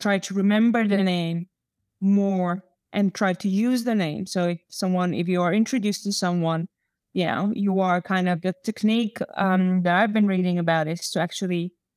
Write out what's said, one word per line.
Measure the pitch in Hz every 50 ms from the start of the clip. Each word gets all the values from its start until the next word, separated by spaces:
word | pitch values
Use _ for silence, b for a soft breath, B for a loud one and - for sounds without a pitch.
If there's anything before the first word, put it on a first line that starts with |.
try | - 208 202 190
to | - - 190
remember | 202 190 202 208 214 226 233 226 233 220 202
the | 202
name | 202 190 185 180 175 170 165 170 170 180 - _ _ _ _ _ _ _ _ _ _
more | 190 196 202 202 196 196 190 180 180 175 175 196 - _ _ _ _ _
and | - 202 202 185 -
try | - 214 185
to | 180 - - 196
use | 190 202 226 247 254 247 233
the | 247 220
name. | 208 175 151 151 - 190
So | - - 190 175 175
if | 175 170 - _
someone, | - - 196 185 185 180 180 180 151
if | - 170 175
you | 180 180
are | 175 170 185
introduced | 220 226 - 262 247 196 208 196 -
to | - 202
someone, | 196 - 196 175 175 175 165 165 165 165 170 - _ _ _ _ _ _ _ _
you | - 185 175
know, | - 113 123 185 208 -
you | - 202 196 190 190
are | 190 185 175 180
kind | - - 190 185 180 180
of, | 180 165
the | - 185 175 - -
technique, | 226 208 - 214 214 220 233 233 208 - - - - -
um, | - 196 190 185 185 185 185 185 185 175
that | 175 175
I've | 185 220 214
been | 214 220 208
reading | 202 190 185 180 180 175 175
about | 170 165 165 160 156 156
is | 170 170 - -
to | - 165
actually | 165 175 - - 196 180 180 170 170 180 - _ _ _ _